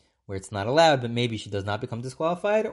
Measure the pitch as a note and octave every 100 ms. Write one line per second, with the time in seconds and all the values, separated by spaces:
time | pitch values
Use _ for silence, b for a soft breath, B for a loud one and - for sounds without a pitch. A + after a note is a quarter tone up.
0 | _ _ - G2 - G#2 G#2 D3 E3 C#3
1 | A#2+ A#2 A#2+ G#2+ G#2+ G2+ G2 G#2 B2 A2+
2 | C3 - D#3+ F3 G3+ G#3+ G#3+